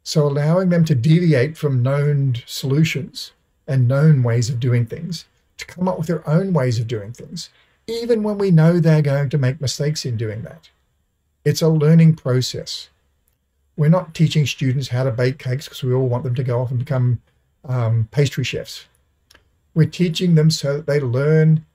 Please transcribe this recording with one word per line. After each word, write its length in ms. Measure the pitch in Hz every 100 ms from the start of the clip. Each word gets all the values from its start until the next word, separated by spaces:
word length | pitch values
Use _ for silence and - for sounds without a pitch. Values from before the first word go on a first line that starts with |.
So 220 | - 160 147
allowing 420 | 143 147 180 185
them 160 | 175
to 100 | 160
deviate 640 | 127 156 160 175 139 139 -
from 260 | 147 131
known 540 | 123 143 147 143 135 120 -
solutions 880 | - 131 139 160 139 - - - _ _ _ -
and 220 | 135 123
known 340 | 139 156 143
ways 260 | 120 117 110
of 120 | 117
doing 260 | 123 120 117
things, 380 | 160 175 165 - _ _ -
to 80 | -
come 220 | 170 185
up 100 | 180
with 80 | 160
their 220 | 160 -
own 240 | 156 196
ways 260 | 160 127 117
of 80 | 113
doing 260 | 113 101
things, 380 | 120 - 170 - _ _ _ -
even 360 | 233 233 226
when 160 | 214 202
we 120 | 196
know 280 | 160 160 175
they're 240 | 160 156
going 280 | 143 139 139
to 80 | 151
make 220 | 127 131
mistakes 440 | 135 - 147 156
in 120 | 135 113
doing 260 | 110 104
that. 280 | - - _ _ _ _ _ _ _ _
It's 180 | 147 151
a 60 | 160
learning 480 | 160 147 165 165 156
process. 720 | 131 127 123 - 82 - - _ _ _ _ _ _ _ _ -
We're 120 | 151
not 260 | 180 175
teaching 320 | - 160 156 131
students 420 | - 131 131 131
how 160 | 123
to 60 | 135
bake 280 | 117 131 131
cakes 300 | 127 131 -
'cause 140 | -
we 100 | 127
all 160 | 127 131
want 160 | 123
them 100 | 127
to 100 | 123
go 160 | 127 123
off 100 | 123
and 80 | 127
become, 420 | 127 131 123 117 _ _ _ _
um, 440 | 131 127 113 113 110
pastry 340 | - 139 -
chefs. 400 | 123 - - - - _ _ _ _ _ _ _ _
We're 140 | 165 160
teaching 460 | - 180 160 185
them 160 | 160 156
so 260 | 160 139 143
that 100 | 156
they 140 | 147
learn 680 | 131 127 147 156 156 156 156